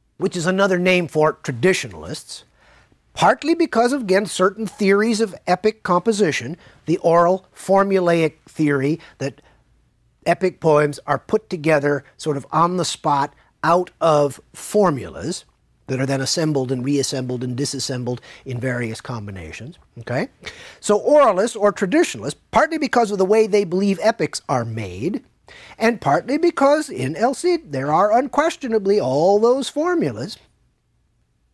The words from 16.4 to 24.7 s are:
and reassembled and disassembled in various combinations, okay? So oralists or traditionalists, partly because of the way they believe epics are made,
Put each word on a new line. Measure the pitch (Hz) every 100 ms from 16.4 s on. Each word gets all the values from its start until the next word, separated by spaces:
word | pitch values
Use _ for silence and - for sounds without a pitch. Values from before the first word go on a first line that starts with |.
| 156 139 127
and | 131
reassembled | 131 143 131 135 127 127
and | 127 123
disassembled | 139 135 - 127 123 120 - -
in | 131 120
various | 131 120 117 110
combinations, | - 117 104 95 78 - 123 - _ -
okay? | 117 127 247 _ - - - -
So | - 208
oralists | - 294 262 185 226 220
or | 202
traditionalists, | - 185 302 339 214 135 - -
partly | 214 311 311
because | 285 240 220
of | 202
the |
way | 190 220 220
they | 202
believe | 185 185 202 196
epics | 214 - 160 - -
are | 131
made, | 113